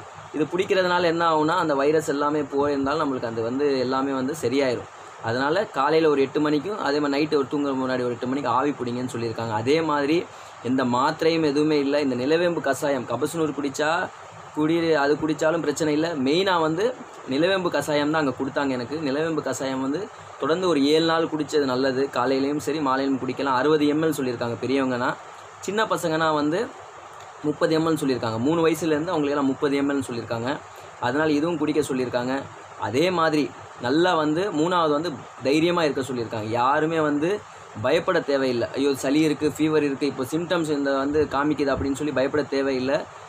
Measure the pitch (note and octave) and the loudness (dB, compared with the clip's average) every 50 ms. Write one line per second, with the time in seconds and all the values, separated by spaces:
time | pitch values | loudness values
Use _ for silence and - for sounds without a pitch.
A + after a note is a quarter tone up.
0 | - - - - - - - C#3+ D3+ C#3+ - F3+ G3 F#3+ G3 F#3+ F#3 F3+ F3+ F3+ | -10 -14 -18 -18 -18 -10 -4 -2 -2 -2 0 -2 0 2 2 2 2 2 2 2
1 | F3+ E3+ E3 E3+ E3+ E3 D#3+ D#3 D3+ D#3 E3+ F#3 F3 D#3 C#3+ C3+ C#3 D3 D#3 D#3+ | 2 2 2 2 2 2 4 4 2 2 2 2 2 0 2 2 2 4 4 2
2 | D3+ D#3+ C#3+ C#3+ D3 D3 D3+ D3+ D3 C#3 C#3 C#3 C#3+ D3 D3 C#3 C3+ C3+ D3 D#3+ | 2 0 -2 0 0 0 0 0 -2 -2 0 0 0 2 0 0 0 0 0 0
3 | D#3 C#3+ C3 B2+ A#2+ A#2 A2+ A2+ A2+ A#2 B2+ C3+ D3 D3 C#3 C3 B2 B2 C3 C3 | 0 -2 -2 -2 -4 -4 -4 -2 -2 -2 0 0 0 2 2 2 0 0 0 0
4 | C3+ C#3 C#3 C3 B2+ C3 D#3+ D#3 - A#2+ B2 C#3 C#3 C3 A#2+ G#2+ F#2+ - - - | 0 0 -2 -2 -2 -2 -4 -2 -2 0 0 2 2 2 0 -2 -6 -10 -16 -18
5 | - - - - - A2+ A2+ B2+ C3+ C#3+ D#3+ F#3+ G#3+ G#3 - C#3 C3+ C#3+ D#3 D#3+ | -18 -18 -18 -10 -6 -4 -2 0 0 0 0 0 -2 -2 -2 0 0 4 4 4
6 | D#3+ D#3 D3 C#3 C3+ B2+ - D#3+ D3+ D3+ D3+ D3+ C#3 F#3 G#3+ G3+ - C#3+ C#3+ D3 | 4 4 4 4 2 2 2 0 0 2 2 0 0 -2 -6 -4 -2 0 0 0
7 | D3 C#3+ C#3 C#3 D#3 D3+ D#3 C#3+ C3+ B2+ - D3 C#3+ C#3+ C3+ C3 C3 B2+ B2+ B2+ | 0 0 2 0 0 2 2 0 0 0 0 -2 0 0 -2 -2 -2 0 0 0
8 | B2+ B2 B2 A2+ - B2 C3 C#3+ C#3 B2+ A#2 B2 C3+ D3 C#3 - B2+ A#2+ A#2+ B2 | 0 -2 -2 -2 -2 -2 -2 -2 0 2 2 2 2 2 0 -2 -4 -4 -4 -4
9 | B2+ B2+ - A#2 A#2 A#2 A2 - A#2 A#2 A2 G#2+ A2+ B2 C#3+ E3 E3 D#3 D3 C#3+ | -4 -4 -4 -4 -4 -4 -4 -4 -4 -4 -2 -2 2 2 2 2 2 2 0 0
10 | C#3+ C#3 D#3+ F3 - - - - - - - - - A#2+ C3 C3 C3 B2 A#2+ B2 | 2 2 2 0 0 -4 -12 -18 -18 -18 -18 -10 -4 -2 0 0 2 2 2 2
11 | C3 D3+ D#3+ D#3 E3 D#3+ E3 E3 D#3+ D3+ C3+ D3 D3+ D#3 D#3 D3 C#3 C#3 C#3+ D3 | 2 2 0 2 2 2 2 4 2 2 2 2 2 4 2 2 2 2 2 2
12 | D3 C3+ B2+ B2 B2 C#3 D#3 E3+ F3 F3 E3+ D#3 D3 - - - - D3 C#3 C3 | 2 0 0 0 0 2 2 2 2 2 0 0 0 -2 -2 0 0 0 0 -2
13 | A#2 A2 A#2+ A#2 D3+ D3+ D#3+ E3+ D#3+ D3+ C3+ - C#3+ C#3+ C3+ - D3+ D3+ D#3+ F3+ | -2 -4 -4 -2 -2 -2 -2 -2 -2 -2 -2 -2 -4 -4 -2 -2 0 0 0 0
14 | F#3 - - - - - - - - - - - D3+ D#3 E3 E3+ E3 E3 D#3 D3 | -2 -4 -8 -14 -18 -20 -18 -18 -18 -12 -4 -2 0 2 2 2 2 2 4 4
15 | C#3 C#3+ D3+ D3+ D#3+ D#3 D#3 D3+ D#3+ D#3 E3 E3+ D3 D3 C#3+ - E3 D#3 D3 D3 | 4 4 2 2 2 -2 0 2 2 2 2 2 0 -2 -2 0 0 0 2 2
16 | D#3 E3+ E3+ C#3+ B2+ C3 D3 F3 G3 G3+ F#3 E3+ D#3+ D#3 D#3+ E3+ G#3 B3 B3+ - | 0 0 -2 0 0 2 2 2 2 2 2 2 2 2 0 0 0 -2 -2 -4
17 | - - - - - - C3 C#3 D#3+ F#3 G3 F#3+ F3+ F3 D3+ D3 C#3+ D#3 D3+ D3 | -12 -16 -16 -16 -8 -4 -2 0 2 2 2 2 0 0 0 0 0 2 0 2
18 | D3 D3 D#3 D#3+ D3+ C3+ C3 - C3+ C3+ B2+ D3+ C#3+ C3+ C3 B2 A#2+ A#2 C#3 D#3+ | 2 2 2 2 0 0 0 -2 -4 -4 -2 -2 0 0 -2 -2 -4 -6 -6 -4
19 | D#3+ C#3 C3 D3 D#3+ E3 D#3+ D3 B2+ C3 B2+ - C#3 C3+ C3+ C3 C3 C3+ C#3+ E3+ | -2 -2 -2 0 0 0 -2 -2 -2 -4 -4 -4 -4 -4 -4 -2 -2 -2 -2 -4
20 | G3+ A#3+ - - - - - - - C#3 D#3 F3+ F#3+ F3+ E3 C#3+ C3+ C#3+ D3+ D#3+ | -6 -8 -12 -16 -18 -18 -8 -4 0 0 0 2 2 2 4 4 4 4 4 4
21 | E3 E3 D#3+ E3 E3 D#3 - D3+ D3+ C#3+ - D3+ C#3+ C3+ B2+ B2+ C3+ C3+ B2+ B2+ | 4 4 2 2 2 0 0 -4 -4 0 2 2 2 2 2 2 2 2 2 2
22 | C#3 C#3 - C3 B2 C3 C3+ C3+ C3+ C#3 D3 D3+ C#3+ D3+ C#3+ D#3+ D3+ C3+ C3 C3 | 0 0 0 0 2 2 2 2 2 0 0 -2 -2 -2 -2 0 0 0 2 2
23 | C#3 C#3 C3+ B2+ C3 B2+ C3 - C3+ C#3 C3 B2 C3 D3 D#3 D#3 D3 D3 C#3+ D3+ | 2 0 0 0 -2 -4 -4 -2 0 0 2 2 4 4 4 4 4 4 2 2
24 | D#3+ D#3+ D3+ - C3+ B2+ A#2+ A2+ B2 A#2 A#2 A2 - A#2+ C3 C#3 C3+ C3 B2+ A#2+ | 2 0 0 0 -2 -4 -2 -2 -4 -4 -4 -4 -2 0 0 2 2 0 0 0
25 | B2 C#3+ D#3 - - - - - - - - - - - F#3+ G#3+ A3 G#3+ F#3 D#3+ | 0 -2 -2 -4 -10 -16 -18 -18 -18 -20 -18 -10 -8 -4 0 0 0 0 0 0
26 | D#3 E3+ D#3 D#3+ E3 D#3+ D#3 D3 C#3+ D3 D#3 F#3 A#3+ C4+ - - - - - - | 0 0 0 2 2 2 2 2 2 2 0 0 -2 -4 -8 -14 -18 -18 -18 -18
27 | - - - - - - - - - D3+ D3+ - F3+ D#3 D#3+ D#3+ D#3+ E3 D#3+ D3+ | -18 -18 -18 -18 -18 -18 -18 -6 -4 -4 0 0 2 2 2 2 2 2 0 0
28 | D3+ C3+ C3 A#2 A#2 A#2 A2 A2+ A#2 C#3 E3 E3+ E3 D#3+ E3 D#3 F3 E3 D#3 D3 | 0 0 0 0 -2 -2 -2 0 0 0 2 4 2 2 2 2 0 0 0 0
29 | D#3 F3+ F#3 D#3 D3 C#3 C#3+ D3 C#3+ C3+ C3+ C3+ - C#3+ C#3 C#3 C#3 C#3+ C#3+ C#3 | 0 0 0 0 0 0 0 0 0 0 0 0 0 0 2 2 0 0 0 -2
30 | B2+ - B2 A#2 A2 G#2+ A#2+ A2+ A2+ B2+ D3 E3 - - - - - - - - | -2 -4 -6 -6 -6 -4 -6 -4 -2 -4 -4 -6 -8 -14 -18 -18 -18 -18 -12 -4
31 | A#2 A#2+ B2+ D3 D#3 D#3 D3+ D3 D3 E3+ F3 D3+ D3+ D3 D3+ D#3 C#3+ - C#3+ B2+ | -2 0 0 2 2 2 2 2 2 0 0 0 0 0 2 0 0 0 0 -2
32 | B2+ B2 A#2 B2 B2 B2+ C3 C#3 C3+ - - - - - - - - G#2 G#2+ C3 | -2 0 0 -2 -2 0 -2 -4 -6 -8 -14 -18 -18 -18 -12 -8 -6 -2 0 2
33 | E3 F#3 F#3 F3 D#3+ D#3+ D3+ D3+ C#3 - - - - - - - B2+ A#2+ C3+ D#3+ | 2 2 2 2 2 2 2 2 0 0 -4 -10 -18 -18 -14 -8 -2 0 2 4
34 | E3+ F#3 F3 D#3+ D3+ D3+ D#3 D#3+ F#3+ G#3+ F3+ D3 D3+ F3 F#3 F3 E3 D#3 D3 C#3+ | 4 4 4 2 2 2 2 0 0 -2 0 0 0 2 2 2 2 2 2 0
35 | D#3+ F3 C#3 G#2+ - - - - B2 C3 C#3+ D#3+ D#3 F3 F3 F3 E3 D3 C3 - | 0 -4 -6 -8 -12 -16 -16 -4 0 2 2 4 4 2 2 2 2 0 0 0
36 | C3 B2 C3 B2 A#2 G#2+ A#2 A2+ G#2+ A2 A2 A#2 A#2+ C3 C#3+ D#3 D#3 D#3+ E3 D#3+ | -4 -4 -4 -4 -4 -4 -4 -6 -4 -2 0 2 2 4 4 4 2 0 0 2
37 | D#3 D3+ D3 D3 D3 E3+ G#3 G#3 - - - - - - - G#2 G#2+ B2+ D3+ F3+ | 2 2 2 2 0 0 0 -2 -6 -12 -18 -20 -20 -16 -12 -4 0 2 2 2
38 | F3 - F#3 E3+ C#3+ - C#3+ C3+ C3+ C3 B2 A#2 A2+ - - B2+ C#3 C#3+ C#3 C3 | 2 2 0 0 2 2 0 2 2 2 0 0 -2 -2 -2 0 0 0 0 0
39 | - C#3 C#3 D#3 D#3+ D#3 D3 - D3+ D3+ C#3+ - D3+ D#3 D#3 D3+ D3 D3 C#3 C3 | 0 2 2 4 4 4 2 2 0 -2 0 2 0 2 2 2 2 2 -2 0
40 | D3+ C#3 B2+ C3 C3 B2 - D#3+ F3 D#3 F#3 E3+ D#3+ D3+ D3+ C#3+ C#3+ C#3 C#3 C3+ | -2 -2 -2 -2 -4 -2 -2 -4 -2 0 0 0 0 0 0 0 0 0 0 0
41 | C3+ C#3+ D3 D#3 D3+ - - C3+ C#3+ D3+ D3+ D3 D3 C#3 C3+ A#2+ C#3 C#3 C#3 C3+ | 0 0 2 2 2 2 0 0 0 0 0 0 2 0 0 0 0 -2 -2 -2
42 | D3+ D3 C3+ B2+ C3 C#3 C#3 D3+ C#3+ - C#3+ C3+ C3+ C3+ C3+ B2+ B2+ C3 C#3 D#3+ | -2 -2 0 0 0 2 2 0 -2 0 -2 0 0 0 0 0 0 0 0 0
43 | - - - - - | -2 -4 -12 -18 -18